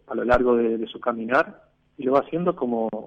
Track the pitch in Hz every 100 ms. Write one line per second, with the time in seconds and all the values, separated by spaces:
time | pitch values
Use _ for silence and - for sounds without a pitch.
0 | - 113 113 123 123 120 113 113 110 -
1 | 123 113 113 135 208 - _ _ _ -
2 | 131 139 135 165 139 127 123 117 110 107